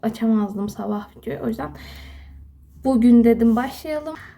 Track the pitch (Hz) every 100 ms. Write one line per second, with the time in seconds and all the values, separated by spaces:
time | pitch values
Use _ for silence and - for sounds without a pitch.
0 | 220 220 226 220 202 202 208 208 202 208
1 | 208 - - 220 233 226 294 - - -
2 | - - - - - - - - 262 262
3 | 240 240 233 233 233 226 254 - 311 302
4 | 302 320 -